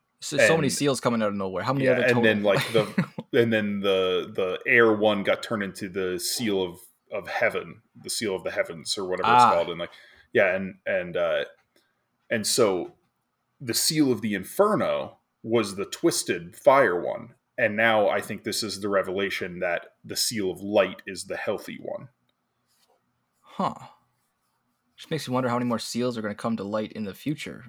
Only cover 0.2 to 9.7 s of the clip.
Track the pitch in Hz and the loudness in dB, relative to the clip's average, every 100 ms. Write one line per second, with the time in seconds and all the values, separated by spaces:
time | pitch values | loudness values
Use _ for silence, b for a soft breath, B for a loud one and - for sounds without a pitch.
0.2 | - 147 113 160 139 - 143 123 127 117 | -6 4 4 4 2 0 0 0 0 0
1.2 | 107 101 98 90 107 135 131 123 123 120 | -2 -2 -4 -4 -2 0 2 2 2 2
2.2 | 113 104 101 98 - 113 104 - - - | 2 4 2 2 2 0 0 -4 -6 -8
3.2 | - 131 117 110 104 101 98 95 92 92 | -2 2 2 2 0 -2 0 2 2 -2
4.2 | 78 107 92 90 131 123 117 107 107 101 | -4 -4 -4 -4 2 6 6 6 2 2
5.2 | 98 92 - 113 98 87 101 92 92 90 | 0 -2 -2 -6 -6 -8 -10 -6 -4 -4
6.2 | - - 113 98 90 85 - _ - 104 | -4 -4 -2 0 -2 -6 -20 _ -12 -10
7.2 | 87 - 113 92 - - _ - - - | -6 -2 -2 -2 -8 -16 _ -16 -10 -6
8.2 | 110 92 87 101 95 82 - - 92 90 | -4 -4 -4 -4 -6 -6 -8 -6 -4 -2
9.2 | 107 123 120 87 85 | 4 6 6 6 0